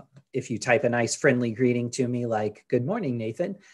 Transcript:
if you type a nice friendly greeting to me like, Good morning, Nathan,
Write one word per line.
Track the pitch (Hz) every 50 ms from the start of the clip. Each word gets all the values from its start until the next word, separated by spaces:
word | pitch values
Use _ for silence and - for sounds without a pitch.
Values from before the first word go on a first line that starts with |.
| - _ _ - _ _ -
if | 135 117 -
you | 117
type | 104 - 131 120 113 -
a | 120
nice | 117 120 117 117 -
friendly | - - 143 123 123 123 117
greeting | 107 98 127 123 123 123 120 117
to | 120 - 127
me | 120 123 120 120
like, | 117 113 107 107 104 104 - _ -
Good | - 120 120
morning, | 143 202 240 202 139 123
Nathan, | 120 110 110 117 - 175 196 196 - _ _